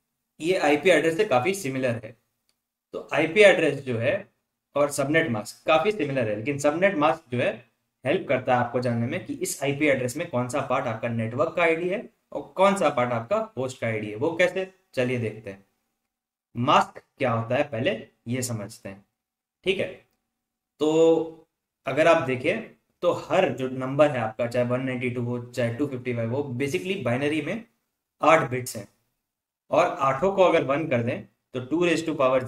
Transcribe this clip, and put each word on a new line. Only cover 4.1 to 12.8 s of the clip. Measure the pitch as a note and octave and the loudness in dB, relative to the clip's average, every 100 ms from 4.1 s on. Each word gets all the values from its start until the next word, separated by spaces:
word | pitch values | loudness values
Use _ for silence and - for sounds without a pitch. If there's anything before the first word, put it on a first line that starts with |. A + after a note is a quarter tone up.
| G3 - _ _ _ _ C#3+ | -2 -6 _ _ _ _ 0
और | C#3+ | 0
subnet | C#3+ C3+ D#3+ D#3 | 0 0 2 0
mask | A2 - - - | -2 -6 -6 2
काफी | D#3 G#3 | 2 2
similar | G#3 C#3+ C3+ A2 | -2 -2 -2 -2
है, | G#2 | -4
लेकिन | A#2 C#3 | -4 -2
subnet | D3 D#3+ G3 D3+ | 0 2 0 2
mask | D#3 D#3 - | 0 0 -4
जो | B2 | -4
है, | E3 A3 - _ _ _ | -2 -4 -12 _ _ _
help | B2+ F3+ - | -2 -2 0
करता | - A#2 | -2 2
है | B2 | 0
आपको | A#2+ B2+ | 0 -2
जानने | B2 A#2 A#2 | -2 -2 -2
में | F3 | -4
कि | - | -8
इस | C#3 B2+ - | -8 -6 -4
आईपी | C#3 C#3 D3+ | -4 0 2
address | C3 B2 C3 | 2 -2 -6
में | E3+ | -6
कौन | B2 B2 | -4 -4
सा | C#3+ | -4
पार्ट | - C3 A#2+ | -2 -2 -2
आपका | A2+ A#2+ | -4 -4
network | A#2 A2+ B2 E3 F3 | -4 -4 -2 -2 0
का | |
आईडी | E3+ E3 F3+ | 0 0 -2
है | G#3 - _ - | -6 -8 _ -14
और | C#3 C#3+ - | -12 -6 2
कौन | G3 | 2
सा | G3 | 4